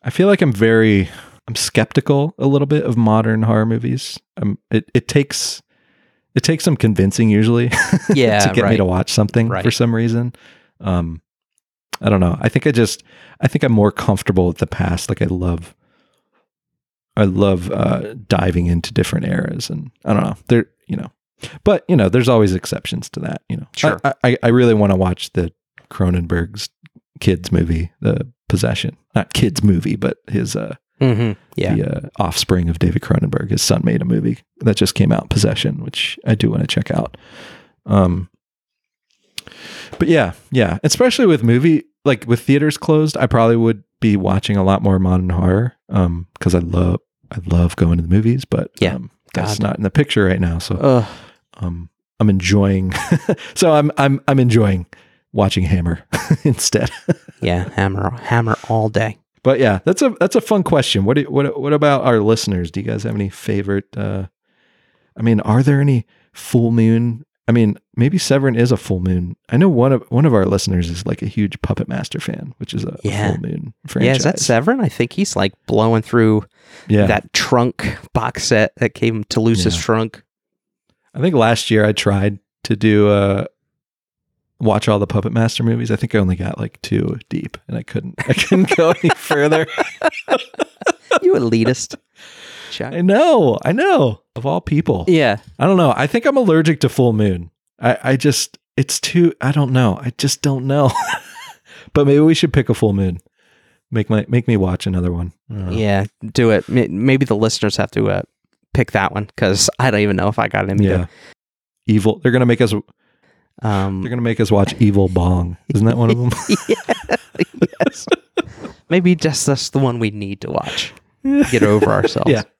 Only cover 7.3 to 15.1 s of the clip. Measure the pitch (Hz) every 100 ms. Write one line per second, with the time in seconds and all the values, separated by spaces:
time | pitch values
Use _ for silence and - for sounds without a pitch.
7.3 | 107 110 120 123 - - - - 151 120
8.3 | 104 98 95 104 110 92 90 - - 101
9.3 | 117 113 95 104 - 120 113 117 113 120
10.3 | - - _ _ _ 95 90 82 80 _
11.3 | _ _ _ _ _ _ - 107 101 87
12.3 | 87 113 135 151 120 110 - _ - -
13.3 | _ - - 135 110 104 - - 101 -
14.3 | 92 87 85 113 - 87 85 -